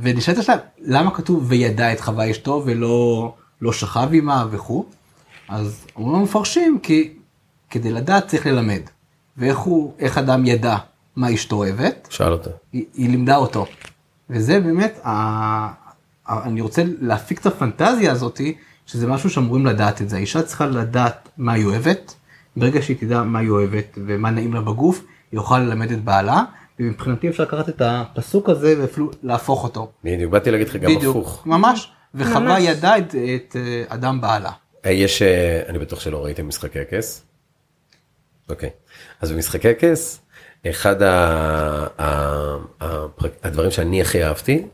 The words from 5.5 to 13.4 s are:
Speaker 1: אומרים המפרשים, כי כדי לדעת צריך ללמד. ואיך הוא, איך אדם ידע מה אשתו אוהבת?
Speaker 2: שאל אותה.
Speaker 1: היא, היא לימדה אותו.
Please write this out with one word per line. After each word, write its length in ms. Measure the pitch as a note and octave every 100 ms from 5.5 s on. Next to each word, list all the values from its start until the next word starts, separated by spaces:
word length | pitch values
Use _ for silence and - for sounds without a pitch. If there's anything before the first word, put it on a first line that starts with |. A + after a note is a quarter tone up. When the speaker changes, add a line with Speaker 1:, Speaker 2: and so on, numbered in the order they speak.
| G#2 G#2 G#2 - -
Speaker 1:
אומרים 200 | A#2 E3+
המפרשים, 580 | G3+ G#3+ - - E4+ C#4
כי 300 | - D#3 D#3 - _ _ _ _ -
כדי 220 | B2+ A2+
לדעת 360 | A2+ C#3 G3 F#3+
צריך 180 | D#3 D3+
ללמד. 340 | C3 A2 G2 D2+ _ _ _ _ -
ואיך 200 | B2 C3+
הוא, 360 | F#3 E3+ D3 -
איך 180 | C3 D3
אדם 280 | C3+ C3 B2+
ידע 320 | A#2+ A#2+ G#2+ - _ _ -
מה 180 | B2
אשתו 220 | A2+ - G#2+
אוהבת? 520 | G2+ G2+ D#3+ C4+ -
Speaker 2:
שאל 200 | - E2+
אותה. 180 | E2+ F2 F2+ _
Speaker 1:
היא, 120 | B2+ A2
היא 160 | - B2
לימדה 260 | B2 B2
אותו. 300 | C#3